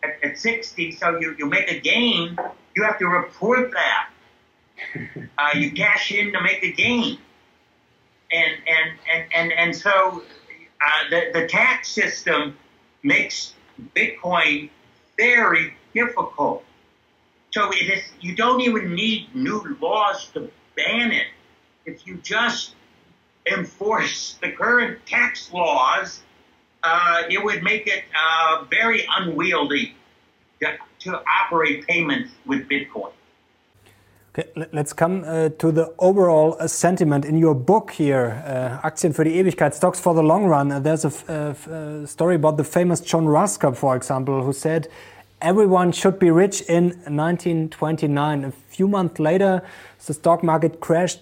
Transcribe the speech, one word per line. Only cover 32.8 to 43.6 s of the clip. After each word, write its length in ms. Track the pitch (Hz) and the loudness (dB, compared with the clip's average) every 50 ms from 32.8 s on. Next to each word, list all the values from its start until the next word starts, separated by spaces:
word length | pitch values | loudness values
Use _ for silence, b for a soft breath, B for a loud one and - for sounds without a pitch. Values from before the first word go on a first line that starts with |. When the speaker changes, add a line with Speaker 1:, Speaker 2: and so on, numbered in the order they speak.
| 139 - - 107 98 95 - _ _ _ _ _ _ _ _ _ _ _ _ b b b b b b b b b b b b - | -4 -6 -10 -10 -10 -10 -14 _ _ _ _ _ _ _ _ _ _ _ _ b b b b b b b b b b b b -8
Speaker 2:
Okay, 120 | 160 - - | -8 -8 -8
le-, 120 | 160 156 160 - | -10 -10 -6 -4
let's 200 | 151 147 147 - | -4 -4 -4 0
come, 320 | - 170 170 185 190 170 | 0 0 2 2 -2 -4
uh, 240 | 151 165 160 160 156 156 - | -4 -2 0 0 0 0 2
to 140 | - 165 160 | 0 2 4
the 220 | 160 160 160 - - | 4 2 0 0 4
overall, 580 | 185 180 196 202 185 175 165 156 156 160 160 - | 4 4 6 6 6 6 6 6 6 4 2 0
uh, 60 | 165 165 | -4 -4
sentiment 560 | - - - 170 180 180 185 151 143 143 143 | -2 2 2 2 4 4 2 4 4 2 2
in 140 | 147 156 160 | 2 2 4
your 160 | 160 160 151 | 6 6 4
book 360 | 131 127 123 190 220 214 - - | 4 4 4 4 4 4 -2 -4
here, 500 | - 160 143 139 135 123 117 110 120 156 | -2 0 2 2 2 2 0 -2 -6 -8
uh, 400 | 143 135 127 127 127 123 139 - | -6 -4 -4 -4 -4 -6 -4 -6
Aktien 280 | 156 156 - - 175 135 | -6 -6 0 0 0 2
für 100 | - 160 | 2 2
die 80 | 156 160 175 190 | 2 4 4 2
Ewigkeit, 300 | 185 - - 165 147 143 | 2 4 2 2 0 2
Stocks 240 | - - 180 180 - | 2 0 0 0 2
for 140 | - 180 170 | 0 2 4
the 80 | 160 156 | 4 6
Long 220 | 156 160 190 208 | 6 4 4 6
Run. 240 | 190 160 143 139 143 | 4 4 4 4 2
Uh, 80 | 139 139 | -2 0
there's 260 | 135 151 160 156 147 | 0 0 0 2 0
a 40 | 151 | -2
f-, 200 | 139 - - - | -2 -4 -10 -8
uh, 20 | 165 151 147 147 | -6 -4 -4 -6
f-, 180 | 143 - - - | -6 -8 -12 -14
uh, 380 | 160 160 156 151 151 151 147 | -12 -10 -10 -10 -10 -12 -12
story 280 | 143 - - 165 170 180 | -14 -4 0 2 2 2
about 220 | 165 143 156 151 147 | 4 4 2 2 2
the 60 | 147 | -2
famous 360 | - - 180 180 180 175 151 | 0 2 2 2 4 2 0
John 240 | - - - 165 160 | -2 0 0 2 4
Ruska, 480 | 156 147 151 190 202 202 - | 4 4 4 4 2 0 0